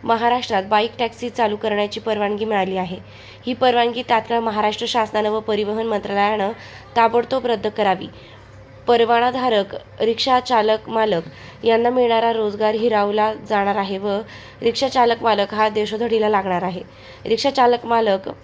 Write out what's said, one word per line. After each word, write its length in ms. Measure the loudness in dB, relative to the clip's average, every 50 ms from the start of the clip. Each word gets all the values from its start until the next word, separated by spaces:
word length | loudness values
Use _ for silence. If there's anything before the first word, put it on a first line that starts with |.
| 2
महाराष्ट्रात 580 | 0 0 2 2 2 0 0 -2 -2 -2 -2
बाईक 280 | 0 2 0 0 0 0 -4 -4
टॅक्सी 320 | -6 -6 -4 -8 -10 -8
चालू 260 | -2 -2 0 0 0
करण्याची 440 | -2 -2 -2 0 0 -2 -2 -4 -8
परवानगी 440 | -4 -4 -2 -2 -2 -2 -2 -4 -2
मिळाली 320 | -2 0 0 0 -2 -2
आहे. 200 | -4 -4 -6 -8 -12 -14 -18 -20 -20 -20 -20 -20 -12 -8
ही 80 | -8 -2
परवानगी 480 | 2 2 2 4 4 2 0 -2 -4 -2 0
तात्काळ 280 | 0 0 0 0 -2 -2
महाराष्ट्र 480 | -2 -2 -2 0 0 0 -2 -2 -6 -2
शासनानं 420 | -2 -2 -2 0 -2 -2 0 0
व 100 | -2 -2
परिवहन 460 | -2 -2 -2 -2 -2 -2 -2 -4 -2
मंत्रालयानं 680 | -2 -4 -4 -4 -2 0 0 2 2 2 0 -2 -4 -4 -8 -14 -20 -20 -20 -20 -4 2
ताबडतोब 500 | 2 2 4 4 2 0 0 -4 -2 0
रद्द 200 | -2 -2 -2 -2
करावी. 400 | -6 -2 0 0 0 0 0 -4 -14 -14 -18 -20 -20 -20 -20 -20 -20 -20 -20 -20 -20 -20 -8 0
परवानाधारक 920 | 2 4 4 4 4 4 4 4 2 0 0 0 2 2 2 0 -2 -8 -14 -14 -16 -4 -2
रिक्षा 400 | 0 0 0 0 0 2 2 2
चालक 480 | 2 2 2 2 4 2 0 0 -2 -4
मालक 340 | -2 0 0 2 0 -2 -2 -8 -16 -18 -20 -20 -16 -4 0
यांना 260 | 2 2 4 2 2
मिळणारा 420 | 2 2 2 4 4 4 2 2
रोजगार 420 | 2 0 -2 -2 -2 0 0 0 0
हिरावला 600 | 2 0 2 2 2 2 2 2 2 0 0 -2
जाणार 420 | -6 -6 -2 0 0 2 0 0
आहे 220 | -2 -2 -4 -4 -4
व 100 | -2 -2 -2 -2 -4 -8 -16 -20 -20 -20 -14 -2
रिक्षा 260 | -2 -2 0 0 -2 0
चालक 340 | 4 4 4 4 2 2
मालक 320 | 2 0 2 2 0 -2 0
हा 140 | 0 0 0
देशोधडीला 600 | 2 -2 -2 -2 -2 -4 -2 0 2 2 2 2
लागणार 340 | 2 2 0 0 -2 -2
आहे. 200 | -2 -4 -6 -8 -12 -14 -20 -20 -20 -20 -20 -12 -2
रिक्षा 240 | -2 -2 0 0 0
चालक 360 | 2 4 4 4 4 2 0
मालक 440 | 0 0 2 2 2 0 0 -2 -8 -12 -12